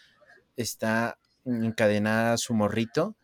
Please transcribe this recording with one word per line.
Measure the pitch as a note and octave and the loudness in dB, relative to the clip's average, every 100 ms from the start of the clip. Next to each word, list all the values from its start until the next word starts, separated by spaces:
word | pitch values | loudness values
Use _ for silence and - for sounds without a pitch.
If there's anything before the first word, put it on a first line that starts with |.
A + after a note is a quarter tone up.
| - _ _ - _ - | -20 _ _ -20 _ -8
está | A2+ - A2+ A2+ A#2 - _ _ C3 | -8 -4 -2 0 -2 -6 _ _ -6
encadenada | A#2 A2+ A2 G#2+ G#2 G#2+ A2 A2+ | -2 -2 2 2 4 2 2 2
a | A#2 | 0
su | - | 0
morrito | A2+ G#2 A2 A2+ - F#3+ - | 0 0 0 -2 -2 -4 -6